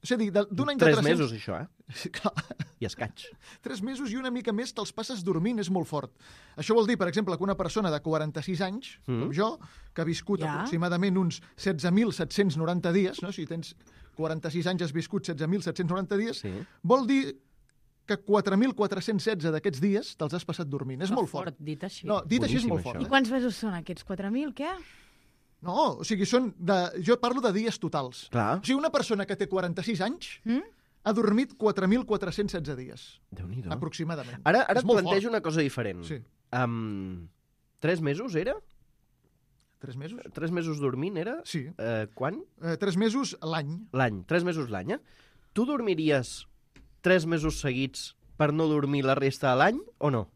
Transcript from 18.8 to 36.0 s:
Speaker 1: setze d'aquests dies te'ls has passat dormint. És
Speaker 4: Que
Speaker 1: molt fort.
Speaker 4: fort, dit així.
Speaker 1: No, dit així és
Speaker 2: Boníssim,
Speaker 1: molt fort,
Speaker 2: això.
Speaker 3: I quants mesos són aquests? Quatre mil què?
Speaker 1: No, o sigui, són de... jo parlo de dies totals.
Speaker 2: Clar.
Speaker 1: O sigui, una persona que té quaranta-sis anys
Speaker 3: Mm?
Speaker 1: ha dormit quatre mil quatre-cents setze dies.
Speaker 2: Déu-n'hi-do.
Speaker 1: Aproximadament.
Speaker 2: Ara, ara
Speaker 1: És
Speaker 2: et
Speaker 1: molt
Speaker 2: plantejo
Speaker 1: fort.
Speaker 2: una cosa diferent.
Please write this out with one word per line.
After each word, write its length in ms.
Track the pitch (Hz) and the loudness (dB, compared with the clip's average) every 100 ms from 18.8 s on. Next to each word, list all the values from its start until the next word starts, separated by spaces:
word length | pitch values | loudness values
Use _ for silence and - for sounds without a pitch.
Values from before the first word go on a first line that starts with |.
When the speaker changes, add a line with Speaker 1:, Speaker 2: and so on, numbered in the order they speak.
| 208 196 175 208 | 0 0 -2 0
Speaker 1:
setze 280 | 220 202 160 | 0 0 0
d'aquests 280 | 156 202 135 | 0 -2 0
dies 380 | 196 196 294 - | 2 2 -2 -6
te'ls 160 | 151 | -4
has 100 | 170 - | -4 -6
passat 220 | 170 160 | -6 -4
dormint. 340 | 135 131 131 | -4 -6 -4
És 80 | 190 | -2
Speaker 4:
Que 60 | 247 | 0
Speaker 1:
molt 140 | 185 | 0
fort. 160 | 147 180 | -2 -8
Speaker 4:
fort, 100 | 135 | -8
dit 220 | 151 151 | -10 -8
així. 240 | 185 - 175 | -10 -10 -2
Speaker 1:
No, 160 | 202 | -2
dit 220 | 160 240 | 2 0
així 120 | 285 233 | 2 2
és 60 | |
Speaker 2:
Boníssim, 60 | 233 | 2
Speaker 1:
molt 140 | 185 | 0
fort, 140 | 175 - | -2 -4
Speaker 2:
això. 60 | - | 2
Speaker 3:
I 40 | |
quants 220 | 269 233 | 2 2
mesos 240 | 262 240 202 | 0 -2 -2
són 180 | 220 | -6
aquests? 300 | 175 160 170 | -6 -8 -12
Quatre 260 | - 190 196 | -10 -8 -4
mil 240 | 233 311 | -4 -4
què? 140 | - 294 370 330 - - _ _ _ _ _ | -6 -8 -8 -14 -20 -20 _ _ _ _ _
Speaker 1:
No, 320 | 165 202 294 - | -4 2 2 0
o 40 | |
sigui, 220 | - 214 190 | -4 0 2
són 280 | 254 254 - | 2 2 -4
de... 420 | 170 190 175 - | 2 2 2 -2
jo 140 | 170 233 | 2 4
parlo 180 | 240 254 | 4 2
de 140 | 240 | 2
dies 260 | 190 226 - | 2 0 -2
totals. 480 | 160 156 131 - - | -4 -2 -4 -8 -4
Speaker 2:
Clar. 280 | 120 107 160 | 0 2 0
Speaker 1:
O 40 | - | 2
sigui, 120 | 269 | 2
una 120 | 311 | 2
persona 340 | 302 - 208 196 | 0 0 -2 -2
que 120 | 190 | -4
té 100 | 196 | -2
quaranta-sis 540 | 190 175 170 185 196 | 0 -2 -4 -4 -2
anys 400 | 196 330 - - | -2 -4 -10 -10
Speaker 3:
Mm? 160 | 220 247 427 _ _ _ - | -2 -2 -2 _ _ _ 0
Speaker 1:
ha 80 | |
dormit 420 | 208 220 208 269 - | 2 4 4 2 2
quatre 300 | 214 196 190 | 0 2 4
mil 180 | 233 247 | 2 2
quatre-cents 460 | 208 185 170 208 | -2 -2 -2 -2
setze 240 | 180 147 127 | -2 -6 -8
dies. 460 | 127 - - - _ | -10 -14 -20 -20 _
Speaker 2:
Déu-n'hi-do. 400 | 92 90 117 95 | -14 -10 -8 -6
Speaker 1:
Aproximadament. 680 | 80 156 - 165 165 120 123 | -6 -6 -6 -6 -6 -10 0
Speaker 2:
Ara, 200 | 139 202 | 4 6
ara 100 | - | 6
Speaker 1:
És 60 | 202 | 2
Speaker 2:
et 60 | 196 | 6
Speaker 1:
molt 140 | 220 | 4
Speaker 2:
plantejo 220 | 180 196 220 | 6 2 2
Speaker 1:
fort. 20 | |
Speaker 2:
una 100 | 220 | 0
cosa 200 | 165 156 | 0 2
diferent. 420 | 143 - 110 90 | 0 0 -4 -4